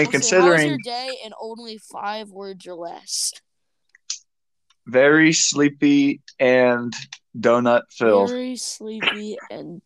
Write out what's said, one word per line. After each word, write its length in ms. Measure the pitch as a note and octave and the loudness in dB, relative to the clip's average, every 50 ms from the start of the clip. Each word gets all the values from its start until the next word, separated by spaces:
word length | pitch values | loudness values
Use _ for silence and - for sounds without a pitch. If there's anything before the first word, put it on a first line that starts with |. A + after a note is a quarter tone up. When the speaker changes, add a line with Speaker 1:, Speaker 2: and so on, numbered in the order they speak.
| D3+ | 2
Speaker 1:
Also, 20 | C#3+ | 2
Speaker 2:
considering 380 | - C#3 C3+ - G3 F#3 F3 F3+ | 0 0 0 2 4 6 6 6
Speaker 1:
how 40 | E3+ | 6
was 100 | D#3+ D3+ | 4 2
your 120 | D3 C#3+ - - | 2 0 -4 -6
day 340 | A#3+ A#3+ B3 B3+ C4 C4 - A3 | -8 -8 -8 -8 -10 -10 -12 -14
in 100 | A3 - - | -18 -16 -14
only 380 | G#3+ A3+ A3+ A3 A#3+ A3+ A3 | -14 -14 -14 -14 -16 -16 -18
five 520 | G#3+ - - - - G3+ G3+ G#3+ A3 G#3+ G3+ | -18 -18 -18 -14 -12 -10 -8 -8 -8 -10 -14
words 360 | F#3 G3 G3 G3 G3 F3+ F3+ | -14 -14 -14 -14 -14 -16 -16
or 80 | F3+ F3+ | -16 -14
less? 580 | E3 E3+ E3+ - - - - - - - - - - _ _ _ _ _ _ _ _ _ _ _ _ _ - - - _ _ _ _ _ _ _ _ _ _ _ _ _ | -12 -12 -14 -14 -16 -12 -10 -8 -6 -6 -6 -8 -12 _ _ _ _ _ _ _ _ _ _ _ _ _ -12 -12 -12 _ _ _ _ _ _ _ _ _ _ _ _ _
Speaker 2:
Very 460 | A#2 A2+ B2+ C#3 C#3+ D3+ D#3 D#3+ D#3 D#3+ | 0 2 4 6 6 6 6 4 4 4
sleepy 880 | - - - - C#3+ D3 C#3+ C#3+ - D3+ C#3+ C#3+ C#3+ C#3 C#3+ - - _ - - - | 2 0 0 0 2 0 0 0 2 2 4 4 4 4 2 -2 -4 _ -12 -4 0
and 540 | C3+ B2+ B2+ B2+ B2+ B2 B2 A#2+ A#2+ A#2+ A2 - - - - - _ _ - | 2 4 4 6 4 4 2 0 -2 -6 -8 -10 -14 -16 -20 -20 _ _ -8
donut 460 | A#2+ G#2+ B2 A#2 A#2+ A#2+ A#2+ A#2+ A#2+ - _ | -2 0 2 2 2 4 2 2 2 0 _
filled. 400 | - - B2 A2+ G#2+ G2+ G2 G2 | -6 -2 2 4 4 4 4 2
Speaker 1:
Very 240 | B3 B3+ B3+ B3+ B3+ | -2 -6 -8 -8 -10
sleepy 840 | A3+ - - - - A3 A3 A3 A3 G3 - G#3 G#3 G#3 G#3+ G#3 - - - | -10 -10 -12 -12 -12 -12 -12 -8 -6 -4 -6 -6 -6 -8 -10 -12 -12 -14 -16
and 320 | - D#3 D3+ D#3 F3 E3 - | -16 -16 -14 -16 -16 -18 -14